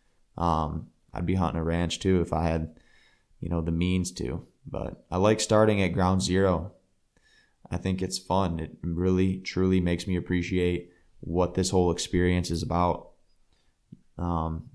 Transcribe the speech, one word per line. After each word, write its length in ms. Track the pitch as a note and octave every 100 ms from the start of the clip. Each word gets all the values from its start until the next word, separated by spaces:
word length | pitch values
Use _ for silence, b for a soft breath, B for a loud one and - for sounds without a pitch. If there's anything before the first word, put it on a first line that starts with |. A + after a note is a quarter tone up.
| _ _ _ -
Um, 500 | E2+ D#2+ D#2 D#2+ - _ _
I'd 120 | - F2
be 100 | F#2
hunting 240 | E2+ E2
a 40 |
ranch 360 | D#2+ E2+ E2+ -
too 220 | F#2+ F#2
if 100 | E2
I 120 | D#2+
had, 360 | E2 E2 D#2+ b b b b b b _
you 100 | E2+
know, 120 | E2+
the 100 | E2
means 400 | E2 F2+ F2+ E2+
to. 320 | - B1+ D#2 - _ -
But 400 | - - - _
I 60 | F2+
like 220 | G#2 G#2+
starting 420 | - G#2+ A2 G2+
at 80 | F#2+
ground 320 | F#2 F2+ F#2+
zero. 520 | F#2 F#2 G2 E2 F#2+ - _ _ _ b b b b b -
I 80 | F#2
think 240 | F#2+ F#2
it's 160 | F#2 -
fun. 420 | - F#2+ F#2 E2
It 180 | D#2 -
really, 580 | E2+ E2 F#2 F#2 F#2+ F#2
truly 400 | - F#2 F#2 F#2
makes 280 | F2+ F2 G2
me 80 | F2+
appreciate 760 | - F2+ F2 F#2 F2+ F2 b b b b
what 340 | - E2+ F2
this 180 | F#2+ F#2
whole 200 | F#2+ F2+
experience 580 | E2 - F2 F2+ F2+ E2+
is 140 | E2
about. 460 | C#2+ F2 F2 - - _ _ _ _ _ _ _ _ - _ -
Um, 520 | F2 E2 D#2+ D#2+ -